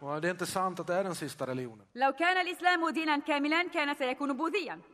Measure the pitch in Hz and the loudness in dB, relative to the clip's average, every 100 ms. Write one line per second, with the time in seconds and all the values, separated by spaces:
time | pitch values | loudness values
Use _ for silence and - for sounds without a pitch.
0 | 143 151 170 180 175 196 190 180 165 175 | -6 -2 0 0 -2 0 0 -2 -2 0
1 | 196 165 147 - 131 127 123 110 - 233 | 0 -2 -6 -6 -4 -4 -6 -10 -12 0
2 | 269 277 339 370 359 359 349 359 330 330 | 0 2 2 2 0 0 2 4 2 0
3 | 320 294 294 285 294 320 359 349 285 285 | 2 2 2 0 2 2 0 0 0 0
4 | 254 254 277 254 330 381 269 165 - | -2 -2 -2 0 0 0 -4 -8 -12